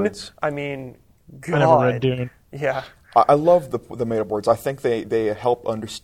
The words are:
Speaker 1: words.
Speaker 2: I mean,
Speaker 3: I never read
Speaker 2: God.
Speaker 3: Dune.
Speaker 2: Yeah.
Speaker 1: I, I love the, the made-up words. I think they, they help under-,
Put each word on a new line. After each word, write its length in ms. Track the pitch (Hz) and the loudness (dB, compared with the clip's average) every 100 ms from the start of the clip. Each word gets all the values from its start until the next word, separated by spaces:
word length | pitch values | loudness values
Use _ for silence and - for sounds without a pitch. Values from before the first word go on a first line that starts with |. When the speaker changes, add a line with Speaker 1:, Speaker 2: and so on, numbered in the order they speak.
Speaker 1:
words. 280 | 208 - - - | -2 -6 -16 -8
Speaker 2:
I 100 | 156 | -6
mean, 460 | 143 143 139 131 - _ _ - 135 170 | -6 -8 -10 -12 -18 _ _ -20 -16 -4
Speaker 3:
I 40 | |
never 260 | 156 143 156 | 2 4 4
read 140 | 127 | 4
Speaker 2:
God. 80 | 120 | 2
Speaker 3:
Dune. 280 | 131 127 123 - _ | 0 -2 -6 -12 _
Speaker 2:
Yeah. 320 | 139 143 131 - _ _ 117 | -6 -4 -4 -8 _ _ 2
Speaker 1:
I, 100 | - | 4
I 40 | |
love 380 | 147 160 175 135 | 4 6 4 2
the, 80 | 120 - 117 | -8 -8 -6
the 100 | 117 | -4
made-up 220 | 113 98 | -2 -2
words. 200 | 107 107 | 0 2
I 80 | 117 | 0
think 260 | 143 131 | -2 -4
they, 200 | 127 113 | -2 -2
they 300 | 104 113 110 | -2 0 0
help 340 | 104 123 120 - | 0 0 0 -2
under-, 220 | 110 107 - | -6 -8 -12